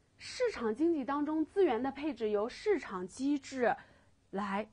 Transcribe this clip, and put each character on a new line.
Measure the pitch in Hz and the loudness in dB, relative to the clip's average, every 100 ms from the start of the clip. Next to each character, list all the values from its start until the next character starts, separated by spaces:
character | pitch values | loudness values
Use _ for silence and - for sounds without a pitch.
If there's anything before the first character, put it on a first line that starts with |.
| _ - | _ -18
市 | - - 480 | -12 -2 -2
场 | - 220 | 0 -2
经 | 220 339 | 2 2
济 | 320 254 | 2 0
当 | 285 | -2
中 | 294 311 311 | 0 0 0
资 | 403 | 4
源 | 349 226 | 4 4
的 | 269 | 0
配 | 269 302 | -2 -4
置 | 226 214 | -2 0
由 | 202 233 | 2 0
市 | - 427 - | -2 0 0
场 | - 185 185 | 0 -8 -8
机 | - 277 294 | -4 0 0
制 | - 262 226 - - - _ _ _ | -2 0 2 2 -6 -20 _ _ _
来， | 190 202 196 214 | -4 -2 -2 -6